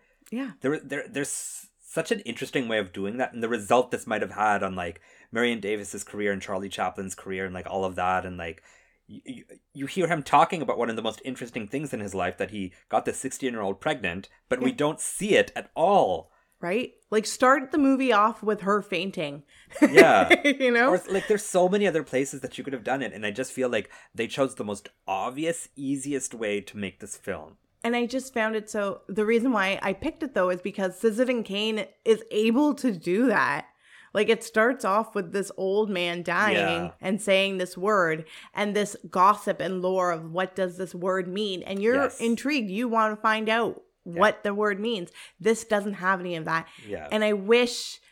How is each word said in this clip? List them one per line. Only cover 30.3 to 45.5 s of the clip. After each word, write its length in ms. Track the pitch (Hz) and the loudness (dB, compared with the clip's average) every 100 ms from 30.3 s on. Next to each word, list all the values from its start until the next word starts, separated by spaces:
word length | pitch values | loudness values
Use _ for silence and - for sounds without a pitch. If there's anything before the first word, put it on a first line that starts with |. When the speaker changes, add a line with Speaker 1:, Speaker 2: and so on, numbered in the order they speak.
| 208 | 0
Speaker 1:
though, 160 | 180 | 0
is 100 | 180 | 0
because 380 | 202 190 185 180 | -4 -4 -4 0
Citizen 420 | 226 208 254 247 | 0 2 0 0
Kane 460 | 208 196 220 220 277 _ - | -2 -4 -2 -2 -6 _ 2
is 180 | 220 - | 2 2
able 460 | 214 220 226 294 285 | 0 2 4 2 2
to 160 | 254 | -2
do 340 | 185 170 190 254 | -2 -2 2 4
that. 400 | 190 127 143 - _ _ - - | 4 2 0 -6 _ _ -20 -4
Like, 160 | 190 214 | 0 2
it 140 | 226 | 0
starts 420 | - 220 226 269 202 | 0 2 2 2 0
off 300 | 202 220 202 | 0 0 -6
with 160 | 170 | -4
this 200 | 196 190 - | -4 -4 -4
old 320 | 190 196 214 | 0 0 0
man 320 | 185 175 175 | 0 -2 -4
dying 360 | 170 175 208 175 | -2 0 2 2
Speaker 2:
Yeah. 340 | 165 170 175 - | 0 -2 -6 -6
Speaker 1:
and 180 | 185 190 | -4 -2
saying 380 | 202 190 196 190 | 2 2 2 -2
this 180 | 180 - | -6 -2
word 500 | 196 208 165 160 160 - - | 0 2 2 0 -6 -18 -12
and 220 | - 208 202 | -4 -2 0
this 200 | 202 - 170 | -2 -6 -6
gossip 500 | 190 190 202 - 185 | 4 6 6 0 -2
and 220 | 160 190 | -2 -2
lore 300 | 185 185 180 | 0 2 0
of 180 | 165 160 | 0 -4
what 240 | 165 190 196 | -4 -4 -2
does 220 | 185 175 | -4 -4
this 160 | 185 | -8
word 340 | 175 185 185 180 | -4 -2 -2 -2
mean. 360 | 185 214 185 | -4 -4 -4
And 180 | - 196 | -6 -2
you're 140 | 214 269 | 2 2
Speaker 2:
Yes. 180 | 262 - | 0 0
Speaker 1:
intrigued. 480 | 233 226 269 294 214 | 0 0 0 -2 -2
You 180 | 190 247 | -4 0
wanna 280 | 220 214 214 | 2 0 0
find 340 | 220 220 220 | 0 0 2
out 320 | 226 220 - _ _ - | 2 0 -4 _ _ -10
Speaker 2:
Yeah. 140 | 170 | 4
Speaker 1:
what 240 | 208 214 | 4 4
the 100 | 208 | -4
word 260 | 202 208 196 | 0 0 0
means. 300 | 220 220 175 - - _ | -4 -4 -8 -14 -20 _
This 240 | 196 | 0